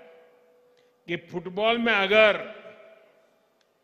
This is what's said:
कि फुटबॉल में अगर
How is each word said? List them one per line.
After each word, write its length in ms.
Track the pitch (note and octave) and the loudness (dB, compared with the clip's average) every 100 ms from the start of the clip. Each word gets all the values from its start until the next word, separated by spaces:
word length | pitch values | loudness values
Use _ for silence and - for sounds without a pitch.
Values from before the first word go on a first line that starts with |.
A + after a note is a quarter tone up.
| - - - _ _ _ _ _ _ _ - | -20 -20 -20 _ _ _ _ _ _ _ -10
कि 80 | E3+ - | -10 -10
फुटबॉल 500 | F3 F3 F3+ A3 A#3 | -12 -10 -4 -2 0
में 160 | A#3 | 0
अगर 440 | G#3+ F#3+ G#3+ G#3+ F3+ - - - - - - _ _ _ _ _ _ _ _ | 0 2 4 4 4 -6 -16 -20 -20 -20 -20 _ _ _ _ _ _ _ _